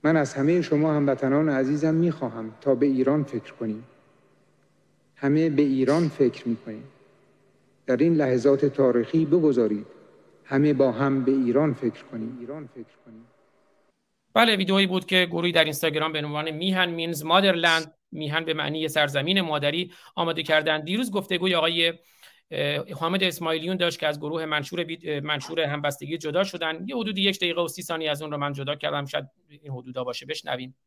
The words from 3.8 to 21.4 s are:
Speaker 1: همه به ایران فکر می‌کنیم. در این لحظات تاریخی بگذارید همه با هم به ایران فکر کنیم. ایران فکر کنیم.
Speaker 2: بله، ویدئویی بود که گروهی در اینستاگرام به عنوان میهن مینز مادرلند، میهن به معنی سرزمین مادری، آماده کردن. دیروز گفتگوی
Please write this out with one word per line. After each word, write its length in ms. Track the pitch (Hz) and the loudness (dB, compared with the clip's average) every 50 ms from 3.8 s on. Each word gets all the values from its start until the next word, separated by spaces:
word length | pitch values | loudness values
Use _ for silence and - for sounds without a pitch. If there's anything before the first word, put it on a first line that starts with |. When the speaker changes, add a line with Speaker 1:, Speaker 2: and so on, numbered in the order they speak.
| 120 - _ _ _ _ _ _ _ _ _ _ _ _ _ _ _ _ _ _ _ _ _ _ _ _ _ | -10 -18 _ _ _ _ _ _ _ _ _ _ _ _ _ _ _ _ _ _ _ _ _ _ _ _ _
Speaker 1:
همه 340 | _ - 139 143 156 160 165 | _ 0 2 2 4 2 2
به 120 | 143 135 | 4 2
ایران 480 | 147 139 135 131 131 123 143 165 170 151 | 2 2 2 2 2 2 4 2 2 0
فکر 380 | - - 143 123 120 - - | 2 2 2 2 2 -2 -4
می‌کنیم. 360 | 120 117 110 - - 107 110 123 135 _ _ _ _ _ _ _ _ _ _ _ _ _ _ _ _ _ _ _ | -4 -6 -4 -6 -14 -14 -14 -16 -20 _ _ _ _ _ _ _ _ _ _ _ _ _ _ _ _ _ _ _
در 120 | - 127 | -2 2
این 160 | 120 147 170 170 | 2 4 4 4
لحظات 520 | 151 147 131 127 123 113 143 139 139 147 | 4 2 2 2 4 4 4 4 4 2
تاریخی 600 | 143 - - 135 127 120 120 113 - - 160 160 | 0 2 2 2 4 4 2 0 2 2 0 2
بگذارید 600 | 143 151 180 156 151 135 123 117 107 107 104 107 - - - - - - - _ _ _ _ _ | 4 4 4 4 4 4 4 2 2 0 -4 -6 -12 -18 -20 -20 -20 -20 -20 _ _ _ _ _
همه 280 | - 139 135 147 151 143 | -2 2 2 4 4 4
با 180 | 131 139 131 | 4 4 2
هم 320 | 120 113 139 139 135 135 123 | 2 0 0 0 0 2 2
به 60 | 127 | 2
ایران 420 | 135 135 127 120 120 139 156 156 131 | 2 2 2 2 2 2 2 2 0
فکر 300 | - - 117 - - - | -2 -4 -4 -4 -6 -18
کنیم. 340 | - - 113 110 113 131 123 | -14 -12 -10 -10 -10 -10 -12
ایران 300 | 120 117 143 156 147 127 _ | -12 -12 -12 -12 -14 -16 _
فکر 220 | 127 113 _ _ _ _ | -18 -20 _ _ _ _
کنیم. 200 | 127 113 110 117 123 _ _ _ _ _ _ _ _ _ _ _ _ _ _ _ _ _ _ _ _ _ | -20 -20 -20 -20 _ _ _ _ _ _ _ _ _ _ _ _ _ _ _ _ _ _ _ _ _ _
Speaker 2:
بله، 220 | 220 233 226 214 | 4 4 4 4
ویدئویی 320 | 190 190 175 190 196 196 | 0 2 2 4 2 2
بود 180 | 185 185 185 185 | 2 2 -2 -2
که 220 | - 190 185 180 175 | 2 2 2 2 2
گروهی 200 | 170 170 170 180 | 0 -2 -2 2
در 120 | 165 170 180 | 4 4 4
اینستاگرام 500 | 156 147 - - 160 131 151 151 160 156 | 4 2 -2 -2 0 0 0 -2 -2 -2
به 60 | 151 | -4
عنوان 320 | 147 147 147 147 156 160 | -6 -4 -4 -4 -4 -6
میهن 380 | 156 151 175 196 190 185 180 175 | -6 -4 -2 -2 2 2 0 0
مینز 340 | 170 170 165 165 170 147 151 | 0 -4 -4 -4 -4 -6 0
مادرلند، 680 | 160 170 190 196 196 180 170 170 170 165 160 156 156 _ _ _ _ | 4 4 6 6 4 2 4 4 4 4 4 0 -4 _ _ _ _
میهن 340 | - 156 156 147 147 160 160 | -10 -8 -6 -2 -2 -2 -2
به 80 | 160 156 | -2 -4
معنی 340 | 156 147 143 151 160 156 | -2 -2 -4 -4 -4 -4
سرزمین 540 | 151 - 156 147 143 139 143 135 165 190 196 | -2 2 0 0 2 0 -2 0 0 0 0
مادری، 500 | 180 160 151 147 143 143 151 170 180 175 - - - - _ | 0 0 -2 0 0 -2 -2 -2 -6 -8 -12 -20 -20 -14 _
آماده 280 | - 170 165 165 165 156 | -4 -2 -2 -2 -4 0
کردن. 380 | 156 156 156 151 160 156 156 | 2 2 2 4 2 -2 -2
دیروز 300 | 151 160 185 220 262 226 | -2 -4 -4 -4 -4 -2
گفتگوی 440 | 196 208 - - 185 175 | -4 -6 -4 -2 -4 -2